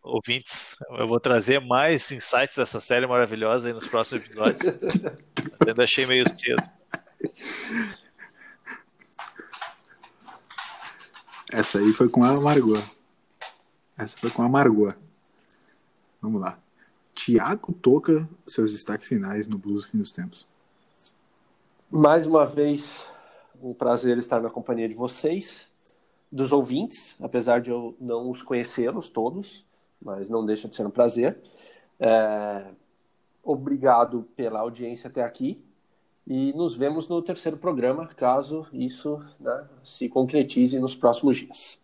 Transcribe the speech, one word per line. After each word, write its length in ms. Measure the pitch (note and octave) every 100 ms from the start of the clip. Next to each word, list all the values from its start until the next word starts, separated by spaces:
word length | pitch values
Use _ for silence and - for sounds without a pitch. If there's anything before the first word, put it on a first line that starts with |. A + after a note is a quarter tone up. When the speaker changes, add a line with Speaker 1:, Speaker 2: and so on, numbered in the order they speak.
Speaker 1:
ouvintes. 720 | C3+ B2+ G#2+ B2+ B2+ - - - -
Eu 180 | A#2+ A2+
vou 100 | A#2
trazer 420 | C3 A#2+ G#2+ C#3
mais 520 | B2+ B2 D3+ D#3 -
insights 440 | C3+ - B2 C#3 -
dessa 220 | A#2+ A2+
série 280 | - B2 B2+
maravilhosa 640 | B2 A#2 A2 A2 B2 A#2+
aí 60 |
nos 140 | A#2 -
próximos 380 | A#2 A2+ A#2 -
episódios. 340 | G#2+ G#2+ A#2+
Speaker 2:
<laughs> 1000 | F3+ - - F#3 E3+ - _ - - -
Speaker 1:
Eu 40 | C3
ainda 140 | A2+
achei 240 | A#2+ - C3
meio 180 | B2+ B2
cedo. 340 | - A#2+ B2 - _ _ - _ _ - - - - - A3+ G#3+ - _ _ - _ - - - - _ _ _ - - - - - - - _ _ - _ - - _ - - - - - - - - - -
Speaker 2:
Essa 280 | A2+ G#2+ G2+
aí 140 | G#2
foi 160 | A2 B2
com 140 | B2
a 160 | B2 C#3
Margot. 420 | C#3 D3 A#2 G#2+ G#2+ - _ _ _ _ - - _ _ _ -
Essa 200 | A2 -
foi 120 | A#2
com 120 | A#2+
a 60 | A#2+
Margot. 460 | C3+ C3+ G#2+ G#2 - - _ _ _ _ - _ _ _ _ _ _
Vamos 200 | G#2+ A2
lá. 180 | F#2 - _ _ _ _ _
Tiago 580 | - - - - G#3 -
Toca, 560 | F3 - C#3+ - D#3 D#3+ F3 -
seus 260 | - A2
destaques 360 | G#2 - G#2 -
finais 380 | A#2 G2 G#2 G#2+
no 100 | G#2+
Blues 300 | G2 G#2 -
Fim 120 | A2
dos 120 | G2
Tempos. 360 | - F2+ - - _ _ _ _ _ - _ _ _ _ _ _ _ _
Speaker 3:
Mais 360 | D#3+ D3+ D#3+ D#3
uma 180 | D#3+
vez, 480 | C#3+ C#3+ D3 C#3+ - - - - - - _ C3
um 100 | C3
prazer 460 | A#2+ B2 A#2+ B2+ A#2+
estar 220 | A#2+ B2
na 100 | A2+
companhia 380 | B2 A#2 A#2 A2+
de 60 |
vocês, 720 | A2 B2 - D3+ F3+ G3 - - _ _ _ _ _ _
dos 200 | C3 C3
ouvintes, 640 | C#3+ B2+ B2+ A#3 - - -
apesar 400 | B2 B2 A#2 A#2+
de 100 | B2
eu 260 | A#2+ A#2 -
não 280 | B2 A#2 B2
os 140 | B2
conhecê-los 680 | - B2 A#2+ - A#2+ A#2 -
todos, 560 | - A2+ F3 G3+ - _ _ _ _
mas 260 | - G2 G2
não 160 | A2+
deixa 240 | G#2+ G#2+ A2
de 80 | -
ser 80 |
um 60 | G#2
prazer. 480 | A2 A#2+ A2+ B2+ - - - - - _ _
É... 680 | A2+ A2+ A2 G#2+ G#2 G2+ G2 F#2+ _ _ _ _ _ _
obrigado 840 | - C#3 C3+ C#3 C3 A#2+ A#2+ B2 G#2+ -
pela 240 | A#2+ A2
audiência 480 | A#2 A#2 A#2+ A#2+ B2+
até 140 | C3
aqui 420 | A#2 - C3 G3+ _ _ _ _ _ _ -
e 260 | C3 C3+
nos 240 | C#3+ E3+ A#2
vemos 320 | C#3 D#3 D#3
no 140 | F3
terceiro 340 | E3+ F3 E3 D#3
programa, 500 | E3+ D3 B2 C3 -
caso 580 | - B2+ C3 C3+ D#3 D#3
isso, 500 | C3 B2+ - D3 D3 D3 _
né, 300 | B2+ B2 - -
se 240 | - - B2
concretize 680 | - B2+ D3 C#3+ - B2+ C3+
nos 160 | C3
próximos 420 | - A#2+ A#2+ C#3+ B2
dias. 420 | - - - -